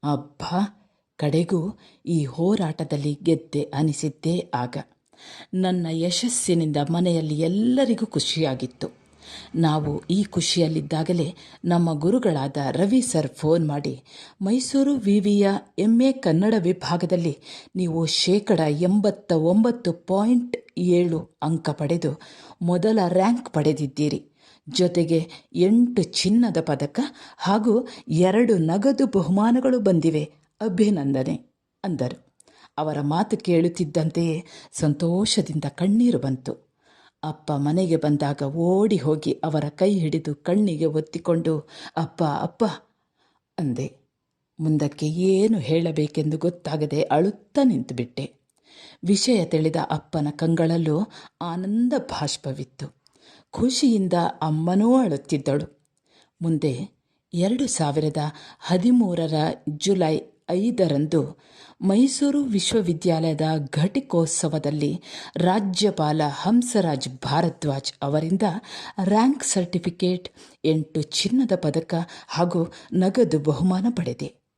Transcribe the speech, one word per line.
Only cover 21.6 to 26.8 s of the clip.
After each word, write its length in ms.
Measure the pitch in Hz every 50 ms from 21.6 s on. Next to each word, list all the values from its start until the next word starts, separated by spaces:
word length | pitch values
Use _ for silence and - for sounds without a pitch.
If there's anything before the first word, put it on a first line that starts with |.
| 160 -
ಪಡೆದು 520 | 147 - 156 143 165 170 - 151 143 - - - - - - - - _
ಮೊದಲ 380 | 180 170 175 180 165 220 220 220 190 175
ರ್ಯಾಂಕ್ 460 | 180 180 190 220 240 240 - - _
ಪಡೆದಿದ್ದೀರಿ. 760 | 160 147 147 156 135 151 135 131 - 151 151 139 - - _ _ _ _ _ _ _ _ -
ಜೊತೆಗೆ 580 | 147 - 180 175 175 175 170 156 165 165 165 - - - _ _ _
ಎಂಟು 480 | 170 175 190 214 233 240 240 247 - 175
ಚಿನ್ನದ 540 | - - - - 185 208 233 240 240 247 170
ಪದಕ 380 | 160 - 147 139